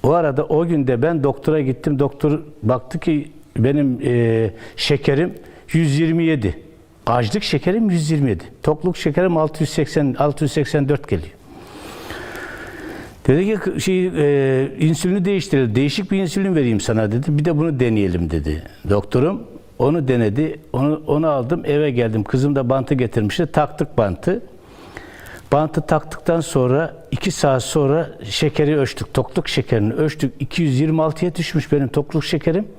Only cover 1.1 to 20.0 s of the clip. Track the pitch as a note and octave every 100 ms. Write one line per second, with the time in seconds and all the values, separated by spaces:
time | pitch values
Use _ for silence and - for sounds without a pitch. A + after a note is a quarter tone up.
1.1 | E3+ C#3 C3 - D#3 C3 B2+ - C#3 C#3
2.1 | - D3+ D3+ - - A2 B2+ - E3+ -
3.1 | D3+ - - - - A#2+ C#3+ C#3+ B2 -
4.1 | A#2+ A#2 A2+ A2 - - - - C#3+ -
5.1 | C#3 F3+ - - - - D#3 D#3+ C#3 E3
6.1 | E3 E3 D3+ G2+ - - - - - -
7.1 | A#2+ A2 G#3 - C#3+ - G#3+ A3 E3+ D3+
8.1 | D#3 C3+ F2 - - - D#3 F3+ E3+ E3
9.1 | D3 F#3 E3 D#3 - D#3 - D3 D#3+ C#3
10.1 | B2 D3 C#3 D3 - C#3 D3+ C3+ C#3+ -
11.1 | F2+ D#2+ - - - - - - - -
12.1 | - - - - - - - - - -
13.1 | - - C#3 G3 G#3+ F#3+ - - F#3 F3+
14.1 | E3 D3 C#3+ C3+ C3 C3+ G#2+ D#3 D#3+ F3+
15.1 | G3 F#3 G3 - C#3+ B2 G#2+ C#3+ C#3+ F#3+
16.1 | G3 F#3 G3 G3 E3 B2 G#2+ - A2+ G#2+
17.1 | A2+ C#3 D3 D#3 D3+ E3 C#3 B2 A2 G2
18.1 | F2 E2+ E2 D2 D2+ - - - G2+ -
19.1 | B2+ D3+ G#3 - - - - B2+ E3